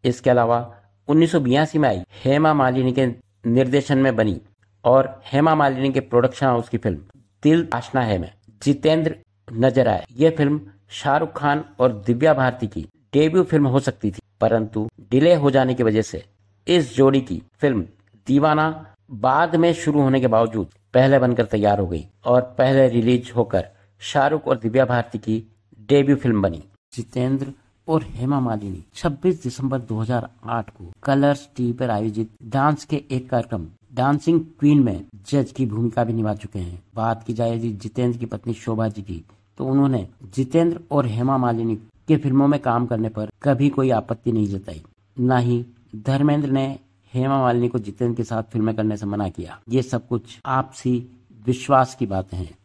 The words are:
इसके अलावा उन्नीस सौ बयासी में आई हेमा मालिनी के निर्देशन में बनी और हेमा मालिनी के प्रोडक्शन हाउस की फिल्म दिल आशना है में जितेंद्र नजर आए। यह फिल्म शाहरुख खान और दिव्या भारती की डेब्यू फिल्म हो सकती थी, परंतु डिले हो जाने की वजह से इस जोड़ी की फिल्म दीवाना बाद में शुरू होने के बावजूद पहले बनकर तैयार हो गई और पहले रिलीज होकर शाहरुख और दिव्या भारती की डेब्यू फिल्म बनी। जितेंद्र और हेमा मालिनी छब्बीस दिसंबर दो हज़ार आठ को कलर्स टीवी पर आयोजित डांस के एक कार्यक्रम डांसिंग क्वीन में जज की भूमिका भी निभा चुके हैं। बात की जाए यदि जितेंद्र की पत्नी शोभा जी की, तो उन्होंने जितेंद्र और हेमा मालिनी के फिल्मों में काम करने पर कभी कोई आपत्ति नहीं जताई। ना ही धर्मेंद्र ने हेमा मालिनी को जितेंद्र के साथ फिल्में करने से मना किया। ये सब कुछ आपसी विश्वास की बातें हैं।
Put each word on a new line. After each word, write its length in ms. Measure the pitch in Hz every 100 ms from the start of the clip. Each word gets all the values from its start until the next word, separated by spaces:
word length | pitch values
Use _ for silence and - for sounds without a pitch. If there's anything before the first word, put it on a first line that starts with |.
इसके 260 | 131 120 131
अलावा 300 | 123 117 120 117 - _ _ -
उन्नीस 240 | 151 165
सौ 80 | 170
बयासी 400 | 131 135 151 156
में 100 | 139
आई 140 | 95 - -
हेमा 380 | 131 143 156 147
मालिनी 360 | 131 127 127
के 160 | 127 131 120 _ _ 120
निर्देशन 500 | 120 131 139 139 135
में 180 | 135 113
बनी 240 | 107 87 - _ _ _
और 300 | 120 131 131 - -
हेमा 300 | 135 160 156
मालिनी 360 | 139 131 135
के 80 | 135
प्रोडक्शन 440 | 127 120 123 - 135
हाउस 240 | 120 117
की 80 | 110
फिल्म 440 | 110 78 - _ _ _
दिल 240 | 151 165 165
आशना 280 | 120 - 135
है 160 | 117 95
में 120 | 85 _ _ _
जितेंद्र 540 | 143 143 156 160 160 - _ _ -
नजर 400 | 113 131 123 113
आए। 180 | 92 -
यह 160 | 117 160
फिल्म 280 | 160 143 151 147 - _
शाहरुख 400 | - 147 143 160
खान 300 | - 143 147 - -
और 120 | 127 107 98
दिव्या 260 | 120 156
भारती 340 | 139 127 123 110
की 140 | - 78 _ _
डेब्यू 300 | 139 156 180
फिल्म 240 | 175 156 143
हो 120 | 131
सकती 300 | 135 - 104
थी, 80 | - _ _
परंतु 460 | 113 113 107 110 110 - -
डिले 220 | 127 160 175
हो 160 | 143
जाने 220 | 135 127
की 100 | 127
वजह 180 | 113 110
से 220 | 107 - - _ _ _ -
इस 280 | 175 135 -
जोड़ी 260 | 135 135
की 200 | 127 85 - _
फिल्म 260 | 147 113 82 _ _ _ -
दीवाना 680 | 135 151 151 156 160 - _ _
बाद 440 | 120 127 139 165 160
में 160 | 170 165
शुरू 260 | 156 147
होने 180 | 135 135
के 60 | 123
बावजूद 400 | 113 113 110 87 _ _
पहले 260 | 123 135 135
बनकर 260 | 123 120 113
तैयार 340 | 107 104 101
हो 80 | 92
गई 180 | 85 - _ 127
और 160 | 123 127 -
पहले 300 | 131 135 131
रिलीज 420 | 117 113 123 123 120
होकर 300 | 117 95 - _ _ _
शाहरुख 460 | - 147 139 151 135
और 100 | 131
दिव्या 280 | 110 120 127
भारती 320 | 123 - 107
की 260 | 107 110 113 _ _ - 107
डेब्यू 260 | 143 139 139
फिल्म 240 | 127 110
बनी। 220 | 98 80 - _ _
जितेंद्र 600 | - 113 123 127 135 139 - _ _ -
और 160 | 160 95
हेमा 300 | 82 127 143
मालिनी 440 | 123 110 101 92 - -
छब्बीस 460 | 170 139 185 170
दिसंबर 360 | 127 120 131 131
दो 200 | 117 110
हज़ार 300 | 110 123 110 _ 113
आठ 220 | 117 107
को 220 | _ 87 -
कलर्स 440 | - 139 143 143 - -
टीवी 180 | 120
पर 160 | 120 127
आयोजित 460 | 107 110 104 110 _ 113
डांस 400 | 135 143 147 -
के 180 | 151 -
एक 180 | 127 127
कार्यक्रम 380 | 123 - 107 80 _ _
डांसिंग 460 | 120 127 147 165 165 160 -
क्वीन 240 | 147 147
में 200 | 123 92 - - -
जज 260 | 139 131
की 140 | - 127
भूमिका 380 | 107 113 117
भी 100 | 117
निभा 200 | 113 107 104
चुके 240 | - 101
हैं। 220 | 87 90 _ 113
बात 280 | 113 113
की 100 | -
जाए 220 | 113 117 117
यदि 160 | 117
जितेंद्र 440 | 104 107 117 123 120
की 80 | 120
पत्नी 260 | 110 120 110
शोभा 320 | - 110 113
जी 140 | 104
की, 220 | 98 85 - _ _ _
तो 80 | 131
उन्होंने 420 | 135 139 127 92 _ 95
जितेंद्र 540 | - 131 165 170 170 -
और 140 | 147 127
हेमा 300 | 110 127 135
मालिनी 380 | 123 113 113 110 - _ -
के 100 | 156
फिल्मों 300 | 143 131 139
में 120 | 143
काम 260 | 127 117 123
करने 240 | 113 110
पर 200 | 110 107 _
कभी 260 | 147 127 143
कोई 200 | 135 131
आपत्ति 400 | 113 - 110 -
नहीं 160 | 113 104
जताई। 340 | 98 95 80 - _ _ -
ना 200 | 123 127
ही 260 | 120 120 120 _ _ 107
धर्मेंद्र 520 | 107 139 147 147 143
ने 180 | 135 135 135 _ _ _
हेमा 260 | 127 131 135
मालिनी 280 | 127 120 120
को 120 | 123
जितेंद्र 360 | 101 - 120 113
के 80 |
साथ 200 | 113 113
फिल्में 320 | 110 117 110 110
करने 220 | 107 104
से 80 | 104
मना 220 | 104 98
किया। 300 | - 87 - -
ये 120 | 127
सब 260 | 123 123 -
कुछ 320 | 120 - - -
आपसी 460 | 131 131 - 123 123 123 - _ -
विश्वास 540 | 110 123 - 135 127 -
की 100 | 107
बातें 320 | 95 92 90
हैं। 120 | 87 -